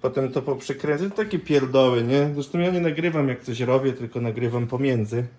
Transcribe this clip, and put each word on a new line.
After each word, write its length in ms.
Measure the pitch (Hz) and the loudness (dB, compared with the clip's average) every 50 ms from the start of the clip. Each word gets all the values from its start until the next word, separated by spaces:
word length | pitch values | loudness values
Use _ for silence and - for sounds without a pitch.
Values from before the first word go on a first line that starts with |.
| - | -2
potem 300 | 131 123 135 135 127 127 | -2 0 0 -2 0 -2
to 100 | 147 123 | -4 -2
poprzykręcać. 720 | 143 139 123 - - 139 - - 151 147 147 175 202 196 | -2 -4 -4 -4 -8 -8 -6 -2 -2 -2 -2 -2 -4 -2
Takie 220 | - 214 208 - 170 | -4 -4 -2 -2 -6
pierdoły, 640 | - - 151 143 135 127 127 135 131 127 123 117 117 | -2 2 2 2 2 4 4 6 6 6 4 2 2
nie? 280 | 120 131 143 143 147 147 | 2 2 2 2 2 0
Zresztą 240 | 143 143 139 - 175 | -4 -6 -4 -2 0
ja 120 | 175 180 | 0 2
nie 100 | 180 180 | 0 2
nagrywam, 480 | 170 165 147 151 160 175 160 156 143 135 | 0 0 0 0 -2 0 0 2 0 0
jak 140 | 123 123 - | 0 -4 -6
coś 180 | - 120 113 | -8 -4 -2
robię, 320 | 127 120 127 135 135 135 123 | 0 2 2 4 2 0 -2
tylko 280 | - 120 117 - 123 | -2 -8 -8 -6 -4
nagrywam 460 | 117 117 107 107 123 117 117 120 120 | -4 -4 -2 -2 -2 -2 0 -2 -2
pomiędzy. 580 | 117 127 127 139 139 127 113 107 107 113 120 123 120 - | -2 -2 -2 0 2 2 0 0 -2 -2 -4 -4 -4 -10